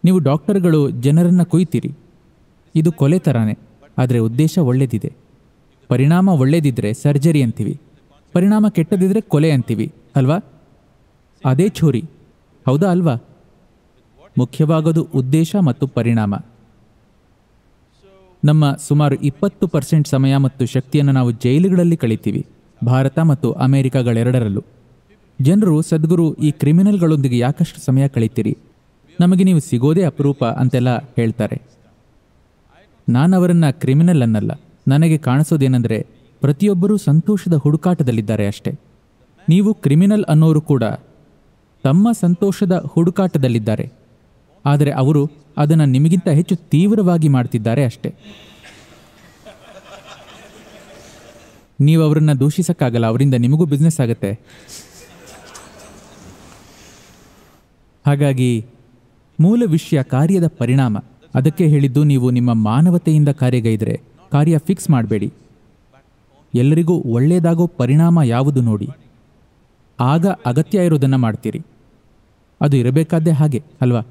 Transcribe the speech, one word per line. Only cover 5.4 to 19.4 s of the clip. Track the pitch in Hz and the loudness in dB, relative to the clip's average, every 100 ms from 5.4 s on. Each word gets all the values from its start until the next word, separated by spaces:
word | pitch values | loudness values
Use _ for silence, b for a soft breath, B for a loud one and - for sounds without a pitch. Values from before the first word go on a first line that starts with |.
| _ _ _ _ _ | _ _ _ _ _
ಪರಿಣಾಮ | 123 139 170 190 | 0 2 2 2
ಒಳ್ಳೇದಿದ್ರೆ | 165 131 165 147 117 104 | 2 2 2 0 -2 -6
ಸರ್ಜರಿ | 113 147 143 156 151 | -4 -2 0 0 0
ಅಂತೀವಿ, | 123 - 104 - _ _ _ _ _ | -2 -2 -8 -8 _ _ _ _ _
ಪರಿಣಾಮ | 175 196 214 214 | -2 0 2 0
ಕೆಟ್ಟದಿದ್ರೆ | 190 160 202 185 214 | 0 -2 0 2 0
ಕೊಲೆ | - 147 160 | 0 0 2
ಅಂತೀವಿ | 139 117 107 131 - _ 139 | 0 -2 -6 -6 -10 _ -2
ಅಲ್ವಾ? | 127 170 - - _ _ _ _ _ _ _ _ | 0 -2 -6 -20 _ _ _ _ _ _ _ _
ಅದೇ | 139 131 202 | -2 0 -2
ಛುರಿ, | - 160 117 160 _ _ _ _ _ - | 0 -2 -2 -8 _ _ _ _ _ -2
ಹೌದಾ | 139 190 | 0 0
ಅಲ್ವಾ? | 180 165 117 - - _ _ _ _ _ _ _ _ - - | 0 0 -2 -8 -20 _ _ _ _ _ _ _ _ -8 -4
ಮುಖ್ಯವಾಗೋದು | 127 - 151 151 156 165 - | -4 -2 0 0 0 0 -2
ಉದ್ದೇಶ | 143 131 156 165 208 | -4 0 0 0 0
ಮತ್ತು | 165 120 135 | 0 -2 -4
ಪರಿಣಾಮ. | - 117 113 104 101 - _ _ _ _ _ _ _ _ _ _ _ _ _ _ _ _ _ _ _ | -2 -2 0 -2 -4 -10 _ _ _ _ _ _ _ _ _ _ _ _ _ _ _ _ _ _ _
ನಮ್ಮ | 147 156 143 147 | 0 2 0 -2
ಸುಮಾರು | - 147 147 | -4 0 0
ಇಪ್ಪತ್ತು | 135 147 - | -2 -6 -4